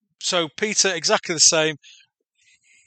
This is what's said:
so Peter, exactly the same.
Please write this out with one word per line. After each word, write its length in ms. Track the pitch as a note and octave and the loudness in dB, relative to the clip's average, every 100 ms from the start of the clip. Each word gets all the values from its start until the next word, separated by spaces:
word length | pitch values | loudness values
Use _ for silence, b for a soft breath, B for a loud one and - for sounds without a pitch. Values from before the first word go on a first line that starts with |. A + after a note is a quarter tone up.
| _ _ | _ _
so 300 | - F#3 D#3+ | -6 -4 -4
Peter, 400 | - G#3+ G3 G3 | -6 -4 0 0
exactly 400 | E3+ D3+ A3 - | 0 -2 -2 -2
the 60 | D#3+ | 2
same. 360 | - E3 D#3 D3+ B B B _ _ _ b b b b | 4 4 0 -4 B B B _ _ _ b b b b